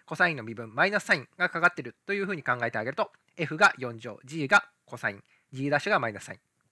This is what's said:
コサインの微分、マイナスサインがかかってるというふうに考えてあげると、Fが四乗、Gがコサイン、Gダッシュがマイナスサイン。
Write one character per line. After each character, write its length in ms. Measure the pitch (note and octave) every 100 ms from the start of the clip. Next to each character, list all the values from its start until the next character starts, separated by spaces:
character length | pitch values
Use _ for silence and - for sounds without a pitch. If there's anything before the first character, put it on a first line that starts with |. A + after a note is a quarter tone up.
| -
コ 80 |
サ 140 | D#3 F3+
イ 60 |
ン 40 | C#3+
の 60 |
微 100 | A2+
分、 200 | A2 A2+
マ 120 | A#2 F#3
イ 40 |
ナ 80 | G3+
ス 60 |
サ 100 | -
イ 40 | F3+
ン 100 | A#2+ -
が 140 | F3+
か 100 | E3+
か 60 | F3
っ 80 |
て 80 | -
る 120 | B2 - -
と 80 |
い 80 | G3+
う 40 | G3
ふ 40 |
う 60 | F3+
に 60 |
考 100 | C3 B2
え 60 | A#2
て 80 | A2
あ 60 |
げ 60 | A2
る 60 | E3+
と、 160 | G#3 _ _ -
F 220 | D#3 D#3
が 160 | G3 -
四 220 | B2 A2+
乗、 200 | A#2 G#2
G 240 | B2+ D#3+ C#3
が 180 | G3+ - _ _
コ 100 | A#2
サ 140 | A2
イ 40 |
ン、 100 | G2 - _ _
G 160 | C3 C#3
ダ 100 | C#3+
ッ 40 |
シ 60 | -
ュ 20 |
が 80 | G3
マ 100 | A#2
イ 60 |
ナ 60 | G2+
ス 40 |
サ 80 | -
イ 40 | -
ン。 40 | _ _ _